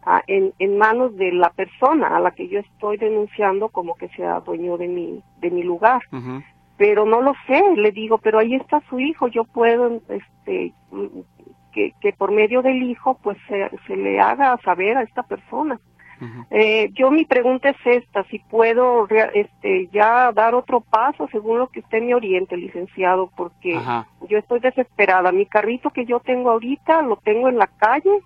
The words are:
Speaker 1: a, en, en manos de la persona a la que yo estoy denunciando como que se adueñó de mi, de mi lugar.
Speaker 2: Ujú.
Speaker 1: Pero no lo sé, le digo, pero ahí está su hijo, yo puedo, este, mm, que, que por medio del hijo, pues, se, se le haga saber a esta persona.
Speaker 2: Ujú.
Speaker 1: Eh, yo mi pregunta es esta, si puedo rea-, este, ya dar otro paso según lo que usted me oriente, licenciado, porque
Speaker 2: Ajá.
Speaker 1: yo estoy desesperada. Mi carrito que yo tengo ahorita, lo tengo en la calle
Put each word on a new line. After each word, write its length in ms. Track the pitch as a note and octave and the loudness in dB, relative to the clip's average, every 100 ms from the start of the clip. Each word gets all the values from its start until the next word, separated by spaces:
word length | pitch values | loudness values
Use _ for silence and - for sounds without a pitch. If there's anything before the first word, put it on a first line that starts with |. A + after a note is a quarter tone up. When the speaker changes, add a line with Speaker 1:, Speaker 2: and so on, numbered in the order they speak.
Speaker 1:
a, 180 | - F#3+ - | 2 0 2
en, 240 | G3 F#3+ - | 0 0 -2
en 180 | G3 G3+ | -2 2
manos 380 | A3 A#3+ B3+ G3 | 2 2 0 0
de 160 | F#3 | -2
la 180 | F3+ E3+ | 0 0
persona 640 | - F#3 - C4 D#4 F#3 E3 | -2 -10 0 2 2 0 0
a 40 | |
la 100 | F3+ | -2
que 180 | F3+ F3+ | -4 -8
yo 120 | G3 | -8
estoy 360 | G3+ _ G#3 G#3 | -8 _ -6 -4
denunciando 720 | G#3+ A3 G#3 - G3+ G3 G#3+ | -2 -2 -4 -2 -2 0 -4
como 260 | - F3 E3+ | -6 -8 -10
que 120 | F3+ | -12
se 140 | - | -10
adueñó 540 | F3 F3 F3 E3+ F3 F3 | -6 -6 -6 -8 -6 -6
de 80 | F3 | -6
mi, 320 | F3+ E3+ - _ _ | -6 -8 -12 _ _
de 100 | F3 | -6
mi 120 | F3 | -4
lugar. 380 | F3 F3 G#3+ B3+ - | -4 2 2 2 -4
Speaker 2:
Ujú. 300 | C#3+ B2+ C3 - _ _ _ | -12 -10 -12 -14 _ _ _
Speaker 1:
Pero 280 | G3+ G#3 G#3+ | 2 4 4
no 140 | A3+ | 4
lo 140 | C4+ C4+ - | 2 -2 0
sé, 120 | C#4 G4+ D4+ | 2 4 4
le 140 | G#3 | 0
digo, 280 | G#3 A3 A3 | -2 -2 0
pero 200 | A3 A3 | 2 2
ahí 160 | A3+ | 2
está 260 | C4 - D4+ _ | -2 -2 -4 _
su 120 | B3+ | -4
hijo, 260 | C#4 D#4+ B3 | -4 -2 -4
yo 160 | A#3 | -2
puedo, 560 | A3+ - A#3 A#3 A#3+ A#3 _ | -4 0 2 4 0 -2 _
este, 640 | G3+ - _ - F#3 F3+ _ _ | -12 -12 _ -8 -6 -6 _ _
mm, 280 | G2 G2+ F2+ F2+ _ - _ _ | -10 -10 -12 -20 _ -20 _ _
que, 200 | - G#2 _ | -4 -4 _
que 120 | G#3 | -4
por 180 | - G3 | -2 -2
medio 300 | G#3 G#3+ B3 | 0 2 2
del 200 | B3+ C4 | 0 0
hijo, 340 | B3+ A#3+ C4+ B3+ | -4 -4 -4 -4
pues, 140 | - G3 - | -6 -8 -8
se, 200 | G3+ G3 - - | -6 -6 -10 -10
se 100 | G3 | -6
le 240 | G3 G3 | -2 2
haga 360 | G3+ A#3+ C#4 B3 | 2 2 0 0
saber 320 | - F3 F#3+ C4 | -2 -2 0 -2
a 60 | |
esta 200 | A3+ - | -4 -8
persona. 560 | B3 G3 _ B3+ D4+ B3 _ _ - - | -8 -10 _ -6 -6 -6 _ _ -20 -18
Speaker 2:
Ujú. 240 | A#2+ A#2+ A#2 | -16 -16 -4
Speaker 1:
Eh, 400 | G#3+ A3 A3 G#3 | 2 2 2 0
yo 160 | G3 C4 | 2 4
mi 140 | D4+ | 4
pregunta 460 | D#4 B3+ B3 B3+ C#4 | 2 2 2 2 0
es 60 | C#4 | 0
esta, 400 | B3 A#3+ A#3 G#3 | 0 0 0 -6
si 140 | F#3+ G#3+ | -6 -10
puedo 680 | _ A3 A3+ A#3 B3 A#3+ G3 | _ 2 2 4 2 2 2
rea-, 240 | A3 A3 | 2 2
este, 560 | G#3 G#3 _ G3+ F#3+ F3+ | 0 -2 _ -2 -2 -2
ya 400 | G3 G#3+ A#3+ B3+ | 2 4 4 2
dar 220 | G#3 A3+ | 2 2
otro 260 | B3 B3 B3 | 2 0 -4
paso 480 | - G#3+ B3+ - D4 | 2 2 2 -2 -6
según 260 | G#3+ G#3+ A3+ | -6 -2 -2
lo 100 | B3+ | -2
que 120 | - | -6
usted 220 | - A3 | -6 -4
me 120 | A#3+ | 0
oriente, 420 | B3 A3 F#3 F#3+ F3+ | -2 0 -2 -2 -8
licenciado, 760 | F#3 F3+ F#3 - F3+ F#3 F#3 - | -10 -10 -12 -4 0 0 -2 -8
porque 400 | F3 _ F#3 E3 | -12 _ -6 -6
Speaker 2:
Ajá. 300 | A#2 A#2+ A2+ _ - | -4 -6 -6 _ -4
Speaker 1:
yo 80 | G#3 | -4
estoy 220 | - A#3+ | -2 -2
desesperada. 680 | B3+ B3+ B3 - G3 F#3 F3+ | -2 -2 -6 -2 2 2 2
Mi 140 | F#3 G3+ | 0 0
carrito 440 | G#3+ G#3 B3 D4 | 0 -2 -4 -6
que 140 | - A#3+ | -6 -4
yo 140 | A#3+ | -4
tengo 300 | B3 B3+ B3 | -2 -2 0
ahorita, 500 | A3+ A#3 C#4+ - D#4+ | 0 -2 -8 0 0
lo 140 | C#4+ G3+ | 0 -4
tengo 320 | - G#3+ C4 | -2 0 2
en 80 | B3 | 2
la 120 | - | 0
calle 420 | _ G#3+ C4+ F#4+ G4+ | _ 0 2 2 0